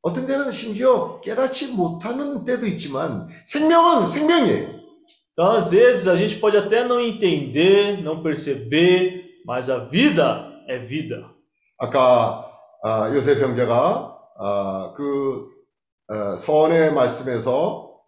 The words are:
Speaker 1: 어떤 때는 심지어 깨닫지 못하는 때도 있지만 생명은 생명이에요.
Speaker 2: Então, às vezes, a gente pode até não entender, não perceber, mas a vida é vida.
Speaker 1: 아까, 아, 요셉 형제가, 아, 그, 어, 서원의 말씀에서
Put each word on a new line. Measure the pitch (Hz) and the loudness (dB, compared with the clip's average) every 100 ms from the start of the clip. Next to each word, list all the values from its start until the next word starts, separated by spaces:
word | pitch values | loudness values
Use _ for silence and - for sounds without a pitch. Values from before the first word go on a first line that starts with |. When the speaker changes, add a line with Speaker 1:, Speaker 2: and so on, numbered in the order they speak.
Speaker 1:
어떤 | - 254 262 | -4 -6 -4
때는 | 269 277 | -4 -4
심지어 | 202 226 208 254 233 165 - | -6 -8 0 2 2 0 -8
깨닫지 | - 240 262 - 277 | -8 -4 -2 -4 -6
못하는 | 226 170 170 214 254 285 269 | -2 -2 -4 -8 -6 -6 -8
때도 | 240 247 220 | -4 -4 -4
있지만 | - 143 135 156 107 - - - | -6 -6 -6 -6 -8 -10 -18 -8
생명은 | 294 311 339 339 302 170 | -2 4 6 6 4 0
생명이에요. | 294 302 339 220 - - - - _ _ _ _ | 0 2 2 2 0 -4 -14 -20 _ _ _ _
Speaker 2:
Então, | - 180 | 0 2
às | 220 170 | 2 2
vezes, | 185 247 202 180 | 6 6 4 2
a | 170 | 2
gente | 208 - | 0 0
pode | 214 202 | 2 2
até | 202 220 247 | 2 0 2
não | 240 | 0
entender, | 240 202 185 151 135 127 180 196 202 196 | -2 0 0 0 -2 2 4 4 4 -2
não | 151 160 | -6 -4
perceber, | 160 143 147 135 117 151 175 185 185 - - _ - | -4 -4 -4 -6 -2 2 4 4 2 -4 -18 _ -8
mas | 123 127 | -6 -4
a | 127 | -4
vida | 110 160 294 170 139 - - - - | -2 2 4 4 2 0 -8 -20 -10
é | 127 | -10
vida. | 110 147 - 120 - _ _ _ _ _ | -8 -10 -8 -12 -14 _ _ _ _ _
Speaker 1:
아까, | 120 135 127 123 110 - - - - _ | -2 2 6 6 2 -4 -14 -20 -20 _
아, | 107 110 107 | -4 -2 0
요셉 | 139 123 139 | 0 2 2
형제가, | 131 120 117 117 156 247 - - _ - | 2 0 0 2 2 0 -6 -18 _ -8
아, | 98 101 98 95 92 | -4 -2 -2 -6 -10
그, | - 143 139 139 131 - _ _ _ _ _ _ | -8 -6 -2 -4 -6 -12 _ _ _ _ _ _
어, | 107 101 87 | -6 -6 -6
서원의 | - 151 156 165 160 | 0 2 4 4 2
말씀에서 | 143 123 - 131 120 127 131 175 - - - | 2 0 -2 -6 -4 -2 -2 -2 -4 -14 -20